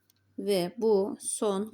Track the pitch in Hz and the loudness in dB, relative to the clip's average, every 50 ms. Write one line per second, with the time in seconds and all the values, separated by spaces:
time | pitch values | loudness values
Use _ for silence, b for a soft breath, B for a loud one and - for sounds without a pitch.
0 | _ _ _ _ _ _ _ - 196 196 202 185 175 175 - 233 214 226 214 190 | _ _ _ _ _ _ _ -6 -2 0 2 2 0 -2 -4 0 2 4 4 4
1 | 196 220 - - - - - - 240 208 196 190 214 220 | 2 0 -4 -8 -8 -8 -4 -2 -2 0 0 -2 -4 -6